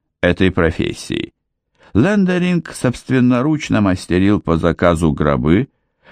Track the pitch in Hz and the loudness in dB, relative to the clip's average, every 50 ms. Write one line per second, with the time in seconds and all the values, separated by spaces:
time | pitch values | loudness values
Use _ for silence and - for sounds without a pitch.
0 | _ _ _ _ - 87 85 - 95 92 80 - 85 80 82 - - - - - | _ _ _ _ 0 0 0 2 0 0 2 0 0 0 0 -2 -4 -6 -6 -10
1 | - - - - - - - _ _ _ _ _ _ _ _ _ _ _ - 95 | -10 -8 -8 -8 -8 -10 -14 _ _ _ _ _ _ _ _ _ _ _ 0 2
2 | 131 190 214 208 190 180 180 180 175 180 180 170 - - - - - 127 120 - | 2 2 2 2 0 0 0 0 -2 -2 -2 -2 -4 -6 -8 -4 -4 -4 -4 -4
3 | - - 127 131 123 123 127 120 127 156 156 147 - - - 110 104 98 92 92 | -4 -2 0 2 2 2 2 2 0 -2 -2 -4 -2 -2 0 0 2 0 0 -2
4 | - - 87 92 95 101 104 92 - 82 82 80 85 85 80 - 92 87 85 80 | -2 -2 0 2 2 2 2 0 0 0 0 0 0 0 0 2 2 2 2 2
5 | 85 78 71 76 78 73 71 64 62 76 85 107 139 - _ _ _ _ _ _ | 2 0 0 0 0 0 0 0 2 2 2 2 0 -2 _ _ _ _ _ _
6 | _ - | _ -20